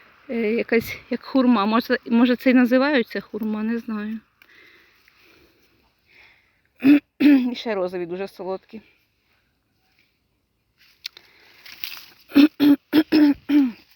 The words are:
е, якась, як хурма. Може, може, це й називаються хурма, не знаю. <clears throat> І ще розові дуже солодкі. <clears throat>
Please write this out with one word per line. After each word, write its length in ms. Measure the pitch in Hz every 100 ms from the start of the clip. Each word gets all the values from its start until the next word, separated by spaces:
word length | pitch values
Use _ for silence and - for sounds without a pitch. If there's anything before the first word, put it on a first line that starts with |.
| _ _ -
е, 240 | 233 214
якась, 440 | 233 208 233 - - -
як 140 | 240
хурма. 420 | - 262 247 226 202
Може, 320 | 226 - 247 -
може, 300 | 233 247 240
це 140 | 269
й 40 |
називаються 680 | 254 247 254 277 285 220 202
хурма, 420 | - 214 214 214
не 140 | 220 233
знаю. 420 | 226 214 214 220 - _ _ _ _ _ _ _ _ _ _ _ _ _ _ _ _ _ _ _ _ _ _ _ _ _
<clears throat> 180 | 262 294 - _
І 360 | 277 277 247 240
ще 200 | 240 202
розові 300 | 180 180 170
дуже 220 | 180 196
солодкі. 540 | - 185 190 - 220 - _ _ _ _ _ _ _ _ _ _ _ _ _ _ _ _ _ _ _ _ _ - - _ _ _ _ - - - - - _ _ 277
<clears throat> 460 | 294 - 294 285 _ 302 - 311 294 277 - 294 262 202 _